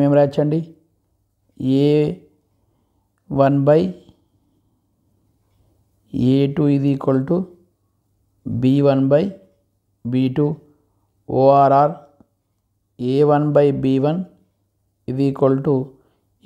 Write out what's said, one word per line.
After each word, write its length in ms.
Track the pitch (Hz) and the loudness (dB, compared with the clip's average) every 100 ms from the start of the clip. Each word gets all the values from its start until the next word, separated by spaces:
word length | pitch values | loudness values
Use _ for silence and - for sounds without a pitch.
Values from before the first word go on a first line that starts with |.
| 143 | 2
ఏం 80 | 143 | 2
రాయొచ్చండి? 420 | 143 - 147 160 160 - _ _ _ _ _ _ _ - 131 135 | 2 0 -2 -4 -8 -16 _ _ _ _ _ _ _ -8 -2 0
ఏ 60 | 147 151 151 180 _ _ _ _ _ _ _ _ _ _ - 139 | 2 2 0 -4 _ _ _ _ _ _ _ _ _ _ -10 -6
వన్ 160 | 139 143 139 | -4 -2 0
by 120 | 156 185 - _ _ _ _ _ _ _ _ _ _ _ _ _ _ _ _ _ _ _ _ _ - 123 | 0 -2 -10 _ _ _ _ _ _ _ _ _ _ _ _ _ _ _ _ _ _ _ _ _ -4 0
ఏ 40 | 135 139 143 | 0 0 -2
టూ 80 | 147 139 | 0 0
is 80 | 139 | 0
equal 280 | 139 - 131 135 | -2 -2 -2 -2
to 80 | 175 185 - _ _ _ _ _ _ _ _ - 113 | -4 -6 -14 _ _ _ _ _ _ _ _ -10 -2
బీ 100 | 131 139 139 | 0 2 2
వన్ 140 | 135 135 | 2 2
by 100 | 147 196 - _ _ _ _ _ _ 117 | 0 0 -8 _ _ _ _ _ _ -6
బీ 100 | 127 131 131 | -2 -2 -2
టూ. 80 | 147 156 _ _ _ _ _ _ - 127 | -4 -4 _ _ _ _ _ _ -6 2
ఓఆర్ఆర్ 520 | 135 139 139 139 147 175 - _ _ _ _ _ _ _ _ - 123 | 4 6 4 4 2 -2 -18 _ _ _ _ _ _ _ _ -10 -2
ఏ 40 | 135 147 | 0 2
వన్ 160 | 147 151 147 | 2 2 2
by 80 | 143 135 131 | 2 0 -2
బీ 80 | 135 143 | 0 0
వన్ 140 | 175 185 _ _ _ _ _ _ _ - | -4 -8 _ _ _ _ _ _ _ -8
is 80 | 127 139 | -4 -2
equal 280 | 135 135 135 143 | 0 0 0 -2
to 80 | 135 131 _ _ _ _ _ | -2 -4 _ _ _ _ _